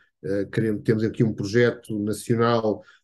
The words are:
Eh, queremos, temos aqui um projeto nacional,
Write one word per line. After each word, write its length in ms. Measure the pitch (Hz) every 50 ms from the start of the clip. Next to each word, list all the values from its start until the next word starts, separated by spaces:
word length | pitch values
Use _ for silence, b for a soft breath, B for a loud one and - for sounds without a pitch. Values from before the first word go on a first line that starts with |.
| b b b _ -
Eh, 240 | 92 98 101 98
queremos, 360 | 95 - 113 113 110 104 101 -
temos 220 | - 113 107 113
aqui 180 | 104 - - 120
um 120 | 107 101
projeto 640 | - 104 98 104 120 120 117 117 - - - 113 104
nacional, 840 | 104 107 101 - - - 120 113 117 117 120 117 110 107 101 - B B B B